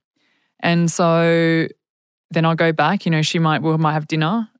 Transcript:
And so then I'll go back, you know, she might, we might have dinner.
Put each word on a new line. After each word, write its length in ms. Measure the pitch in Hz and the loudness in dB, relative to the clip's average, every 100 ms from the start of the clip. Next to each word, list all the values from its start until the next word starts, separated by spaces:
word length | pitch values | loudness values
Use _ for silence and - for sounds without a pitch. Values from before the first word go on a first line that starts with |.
| _ _ _ _ _ _ | _ _ _ _ _ _
And 300 | 170 170 170 | -2 0 0
so 760 | - 170 165 170 170 165 165 160 - _ _ _ _ - | 0 2 2 2 2 2 0 -2 -8 _ _ _ _ -8
then 140 | 170 | -2
I'll 100 | 160 | 0
go 180 | 165 165 | 0 0
back, 340 | 160 151 196 180 | 0 0 0 -2
you 40 | |
know, 120 | 160 | -2
she 160 | 156 175 | 0 0
might, 240 | 160 151 | 0 0
we 120 | 160 160 | 0 0
might 160 | 156 | 0
have 120 | 151 151 | -2 -4
dinner. 440 | 160 156 226 220 | -2 -2 -2 -6